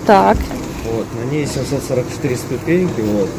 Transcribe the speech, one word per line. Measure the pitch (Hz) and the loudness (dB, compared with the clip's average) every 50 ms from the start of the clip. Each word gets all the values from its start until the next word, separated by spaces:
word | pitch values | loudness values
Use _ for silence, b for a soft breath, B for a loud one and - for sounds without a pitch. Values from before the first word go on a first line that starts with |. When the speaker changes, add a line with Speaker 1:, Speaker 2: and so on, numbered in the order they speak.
| - | 4
Speaker 1:
Так. | - 202 190 196 196 226 - - - 269 - - - - - - 113 113 | 6 6 8 8 6 4 2 0 -4 -6 -6 -8 -8 -8 -6 -4 -2 -2
Speaker 2:
Вот, | 113 104 - - 113 117 | -2 -4 -4 -6 -6 -4
на | 131 147 | -2 -2
ней | 151 143 | -2 -2
семьсот | - - 139 123 123 143 131 - - | -2 -2 -4 -2 -2 -2 -4 -2 0
сорок | 131 120 123 - | -2 -2 -2 -2
четыре | - - - 135 123 | -6 -4 -2 -2 -2
ступеньки, | 120 - - 135 113 - 160 170 185 180 165 135 - 107 | -2 -4 -6 -6 -6 0 0 2 2 2 0 0 -2 -2
вот, | 104 104 101 98 - - | 0 2 0 0 0 -2